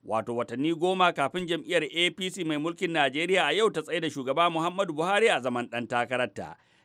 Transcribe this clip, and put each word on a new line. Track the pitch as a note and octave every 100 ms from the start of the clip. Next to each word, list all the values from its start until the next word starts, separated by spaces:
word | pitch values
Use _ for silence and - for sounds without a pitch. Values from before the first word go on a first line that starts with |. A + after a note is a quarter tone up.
| -
Wato | A2 A2 A#2+
watanni | A#2 A#2+ D#3
goma | E3 F3+ F#3+ F3
kafin | D#3+ C3+ F3+ E3+
jam'iyyar | E3 C3 E3+ D#3
A | E3 F3
P | - F#3
C | G3
mai | E3+ D3
mulkin | D#3+ E3 F#3
Najeriya | E3 C#3 C#3+ E3+ F#3 D3
a |
yau | F3 A3
ta | D#3+
tsaye | C#3 E3+
da | D#3+
shugaba | C#3 B2+ D3 E3+
Muhammadu | D#3+ E3 F3+ F#3
Buhari | D3+ F3 G3+ A3
a | D#3
zaman | B2 A#2+ B2
ɗan | A#2+ A#2
takararta. | A#2+ A#2+ B2+ A#2+ - D#2+ - _ _